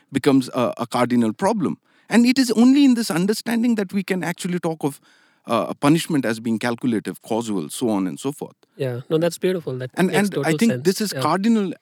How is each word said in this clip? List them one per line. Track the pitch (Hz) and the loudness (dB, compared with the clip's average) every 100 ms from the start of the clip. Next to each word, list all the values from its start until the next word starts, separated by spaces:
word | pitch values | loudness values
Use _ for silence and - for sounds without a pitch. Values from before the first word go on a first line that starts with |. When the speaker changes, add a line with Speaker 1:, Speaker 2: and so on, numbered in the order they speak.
| - | -6
Speaker 1:
becomes | 127 143 135 113 | 0 4 4 2
a, | 127 113 - | -2 -2 -4
a | 117 | -4
cardinal | 123 120 120 113 | 0 2 2 0
problem. | - 196 214 110 - _ _ - | 0 0 0 -2 -6 _ _ 0
And | 220 240 | 2 4
it | 269 | 4
is | 247 | 2
only | 208 254 285 | 4 6 8
in | 269 | 6
this | 233 214 | 4 0
understanding | 165 196 220 233 233 240 214 | 0 0 -2 -2 0 0 0
that | 190 | -2
we | 196 | -4
can | 180 185 | -4 -4
actually | 165 - 180 175 | -4 -6 -4 -4
talk | 170 156 | -4 -4
of, | 147 - _ _ _ _ - | -6 -6 _ _ _ _ -4
uh, | 113 76 | -2 -2
a | |
punishment | - 143 165 - 147 | 0 2 2 0 -2
as | 113 113 | -2 -2
being | 117 107 | -2 -2
calculative, | 123 117 127 107 92 85 | -2 -2 -2 -2 -4 -10
causal, | - 110 113 98 73 | -4 -4 -2 -4 -6
so | - 120 | -4 -2
on | 98 92 | 0 -2
and | 69 | -4
so | 139 | -8
forth. | - - _ _ - | -8 -14 _ _ -8
Speaker 2:
Yeah. | 131 123 - | -6 -6 -2
No, | 160 | 0
that's | 170 - | 0 -2
beautiful. | 185 180 151 127 | -4 -2 -6 -8
That | 127 | -6
Speaker 1:
And, | - 180 | -2 0
Speaker 2:
makes | 160 | 2
Speaker 1:
and | 202 | 0
I | 143 | -2
Speaker 2:
total | 151 151 | -2 2
Speaker 1:
think | 233 | 2
Speaker 2:
sense. | 123 | 2
Speaker 1:
this | 160 196 | 0 0
is | 202 | -4
Speaker 2:
Yeah. | 143 | -2
Speaker 1:
cardinal, | 151 185 226 226 185 - | -2 0 2 2 0 -6